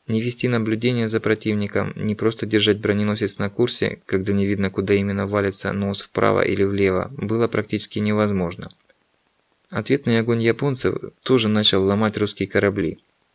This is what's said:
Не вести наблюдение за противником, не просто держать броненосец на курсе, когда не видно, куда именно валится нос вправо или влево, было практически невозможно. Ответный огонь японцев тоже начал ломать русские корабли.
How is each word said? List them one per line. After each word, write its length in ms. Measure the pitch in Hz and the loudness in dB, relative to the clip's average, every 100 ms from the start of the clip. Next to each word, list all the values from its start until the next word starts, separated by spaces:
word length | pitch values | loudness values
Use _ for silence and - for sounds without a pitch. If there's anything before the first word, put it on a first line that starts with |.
| - | -6
Не 120 | 110 | -4
вести 280 | 120 120 123 | -2 -2 -2
наблюдение 600 | 117 110 110 123 123 110 | 0 0 0 0 0 0
за 120 | 110 | -2
противником, 720 | 110 110 110 104 101 101 98 | 0 -2 0 -2 -2 -2 -4
не 220 | - 104 104 | -4 -4 0
просто 280 | 110 - | 0 -2
держать 360 | 107 107 104 104 | 0 2 4 2
броненосец 580 | 107 104 104 104 101 - | 2 2 0 0 -4 -4
на 120 | 101 | -4
курсе, 500 | - 120 - 104 - | 0 -2 0 -2 -4
когда 280 | - 98 98 | -4 -2 0
не 140 | 101 98 | 0 0
видно, 220 | 101 95 | 0 -2
куда 260 | 101 98 | -2 2
именно 320 | 101 101 98 98 | 2 2 -2 -2
валится 460 | 104 98 - 98 | 0 0 -2 -4
нос 300 | 98 101 101 | -2 -2 -4
вправо 380 | - - 107 101 | -6 0 2 4
или 240 | 92 98 | 2 2
влево, 480 | 98 101 98 92 90 | 0 2 2 2 -2
было 340 | - 107 113 113 | -6 -2 0 0
практически 540 | 110 - 107 - 104 | 0 -2 -4 -4 -2
невозможно. 680 | 104 107 104 98 87 107 - _ _ _ _ _ _ _ _ _ - | 0 2 2 0 -2 -6 -14 _ _ _ _ _ _ _ _ _ -10
Ответный 480 | 113 107 139 120 113 | -6 0 0 2 0
огонь 240 | 113 117 | 2 0
японцев 560 | 113 117 143 127 95 - 104 - | 2 0 -2 0 -2 -2 -8 -8
тоже 260 | - 127 110 | 2 2 4
начал 360 | 107 107 98 | 2 2 2
ломать 340 | 95 101 110 104 | 2 2 0 0
русские 300 | 104 - 95 | -4 -2 -2
корабли. 500 | 104 101 101 82 - _ _ _ | 2 0 0 -4 -4 _ _ _